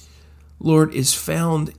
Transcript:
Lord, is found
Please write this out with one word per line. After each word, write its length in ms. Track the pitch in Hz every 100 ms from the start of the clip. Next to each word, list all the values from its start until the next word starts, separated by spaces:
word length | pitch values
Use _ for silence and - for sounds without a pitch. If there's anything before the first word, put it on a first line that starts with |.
| - - - - - -
Lord, 340 | 160 156 156
is 200 | - 131
found 600 | - - 160 165 156 151